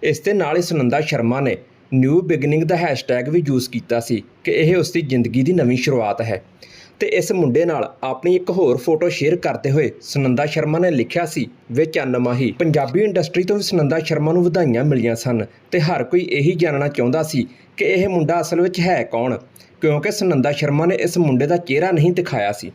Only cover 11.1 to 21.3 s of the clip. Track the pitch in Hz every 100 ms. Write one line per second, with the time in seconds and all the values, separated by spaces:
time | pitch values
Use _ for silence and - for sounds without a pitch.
11.1 | 170 170 156 117 - _ 120 156 160 131
12.1 | 123 123 123 127 98 170 151 135 139 214
13.1 | 185 156 175 180 208 202 180 147 160 156
14.1 | 147 151 175 180 175 156 117 147 135 117
15.1 | 113 - 117 104 - _ 180 156 160 120
16.1 | 180 160 143 143 180 170 143 143 143 120
17.1 | 147 156 143 113 - - - 202 185 196
18.1 | 180 147 170 160 170 180 180 175 165 110
19.1 | 117 127 113 - - - - 156 147 180
20.1 | 208 190 147 131 143 147 143 165 160 170
21.1 | 180 160